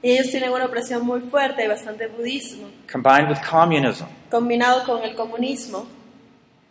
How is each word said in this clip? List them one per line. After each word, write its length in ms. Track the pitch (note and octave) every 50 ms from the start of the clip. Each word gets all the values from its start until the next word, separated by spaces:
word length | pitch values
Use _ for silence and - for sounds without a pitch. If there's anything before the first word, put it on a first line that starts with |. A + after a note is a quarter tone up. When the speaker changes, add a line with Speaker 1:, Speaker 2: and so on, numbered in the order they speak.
| -
Speaker 1:
Y 100 | B3 B3
ellos 180 | C4 C4+ B3+
tienen 200 | - C#4 C4 B3+
una 140 | B3+ B3+ B3
opresión 400 | B3 A#3+ A#3 A#3+ - B3+ A#3+ A#3+
muy 160 | A#3+ B3 B3
fuerte 440 | B3 - - C#4+ C4+ C4 C4+ - A3+
y 40 | G#3+
bastante 380 | G#3 G#3 - A3+ G#3+ G#3+ A3+
budismo, 640 | A3+ G#3+ A3+ A#3 B3 C4+ C#4 - - - - G#2 - - - - -
Speaker 2:
combined 380 | - C3 B2+ C3+ C3+ C#3+ D3+ D3
with 100 | D3 D3 -
communism. 640 | - E3 D#3+ E3 E3+ E3 D3 C#3 B2 G#2 - E2 - - - - -
Speaker 1:
combinado 540 | - A#3 A#3+ A#3+ A#3 A#3+ B3 B3 B3+ C4 B3+
con 180 | C4 A#3+ A3+ A3+
el 120 | A3 -
comunismo. 720 | - A3+ A3+ A3+ A#3+ B3 C4+ C#4 A#3+ - - G3+ F#3+ A#3 - - - - - - - - _ _ _ _ _ _ _ _ _